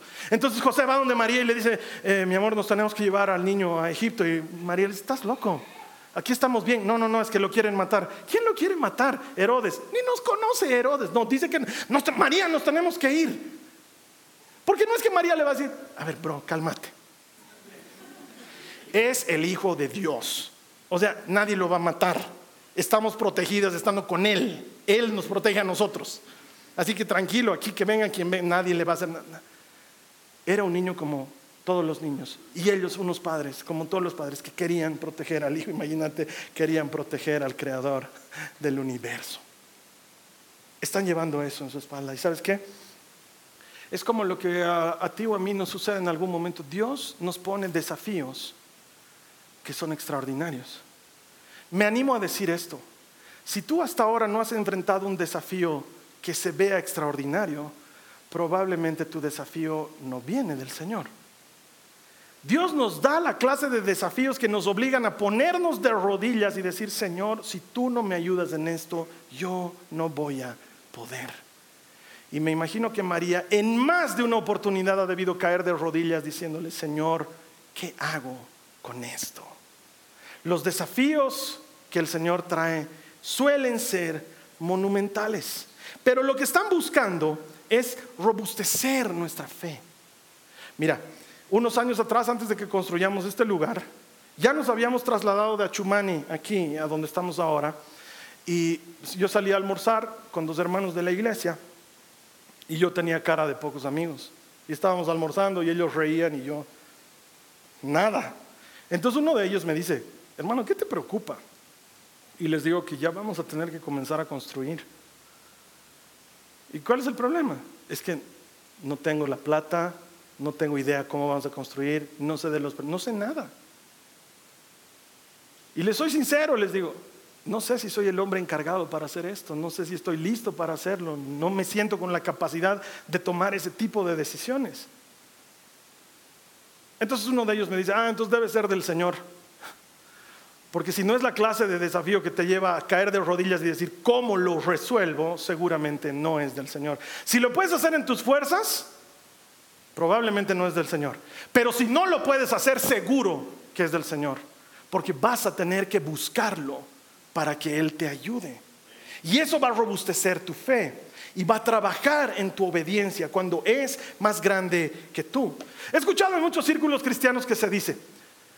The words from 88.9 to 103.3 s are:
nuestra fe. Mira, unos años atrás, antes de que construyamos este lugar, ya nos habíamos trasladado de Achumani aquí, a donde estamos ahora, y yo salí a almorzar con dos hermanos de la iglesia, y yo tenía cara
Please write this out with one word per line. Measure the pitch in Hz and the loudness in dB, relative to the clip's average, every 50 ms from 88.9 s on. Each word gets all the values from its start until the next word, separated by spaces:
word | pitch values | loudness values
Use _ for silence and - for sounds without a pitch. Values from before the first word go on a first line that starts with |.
| 269 262 240 202 | 2 2 0 0
nuestra | 175 170 170 160 - - 143 | -2 -2 -4 -4 -6 -10 -12
fe. | - - - - 170 143 110 - - - - - - - - - - - - - - - - - - - | -12 -12 -10 -10 -10 -10 -10 -14 -20 -20 -20 -20 -20 -20 -20 -20 -20 -20 -20 -20 -20 -20 -20 -20 -14 -6
Mira, | - 156 156 139 - - - - - - - - - - - | 0 2 2 2 0 -2 -12 -18 -20 -20 -20 -20 -20 -2 2
unos | 190 226 233 233 226 | 2 4 4 4 4
años | 240 240 247 233 202 | 2 2 2 2 2
atrás, | 220 - 220 240 233 240 | 2 2 2 2 2 2
antes | 240 214 233 | 0 0 0
de | 214 214 | -2 -2
que | 208 202 | -2 -2
construyamos | - - 190 185 - 175 175 185 196 202 196 180 | -2 -2 -2 0 0 0 2 2 2 2 0 -2
este | 202 196 - 233 | -2 0 2 2
lugar, | 214 196 160 151 139 143 180 - - - - - - - - - - - | 2 2 2 2 0 0 -2 -6 -10 -16 -20 -20 -20 -20 -20 -20 -18 0
ya | - 160 247 285 | 4 4 4 4
nos | 311 - 247 | 4 2 2
habíamos | 226 220 233 240 254 240 247 | 2 2 2 2 2 0 2
trasladado | 247 233 202 208 208 196 202 214 220 214 | 2 0 2 4 4 4 4 4 2 2
de | 208 202 | 0 0
Achumani | 185 - - 190 190 202 208 202 190 175 151 139 - | 0 -2 -2 0 2 2 2 2 2 0 -2 -2 -4
aquí, | 165 156 - - 208 190 170 151 147 | -8 -6 -4 -2 0 0 0 0 -2
a | 156 156 | -2 -2
donde | 151 156 156 156 | -2 -2 -2 -2
estamos | 151 - 180 180 180 156 | -2 -2 -2 -2 -2 -2
ahora, | 170 170 160 151 147 147 151 151 - - - - - - - - - - - - - - | 0 0 0 2 0 0 -2 -4 -8 -14 -20 -20 -20 -20 -20 -18 -18 -20 -20 -20 -10 -4
y | 180 170 170 165 165 165 160 - - - - - - - | -2 0 2 2 2 0 -2 -4 -10 -20 -16 -14 -10 -4
yo | 185 202 | 0 0
salí | 190 - 208 196 196 | 2 2 2 2 2
a | 196 | 2
almorzar | 196 190 196 196 - - 220 226 220 226 220 - - - - | 2 2 0 -4 0 2 2 2 2 0 -4 -8 -14 -14 -8
con | - 175 160 | -6 -4 -4
dos | 156 160 | -2 0
hermanos | 160 175 175 180 196 196 185 165 | -2 0 0 0 0 -2 -2 -2
de | 175 175 | -2 0
la | 180 | 0
iglesia, | 180 190 220 233 208 - - 175 160 - - - - - - - - - - - - - - - - - - - - - - | 0 0 0 0 -2 -2 -2 -4 -4 -6 -10 -20 -20 -20 -20 -20 -20 -20 -20 -20 -20 -20 -20 -20 -20 -20 -20 -20 -20 -18 -10
y | - 160 | -6 0
yo | 160 180 175 | 2 2 2
tenía | 175 180 170 170 165 165 | 4 2 0 2 0 2
cara | 165 170 | 2 2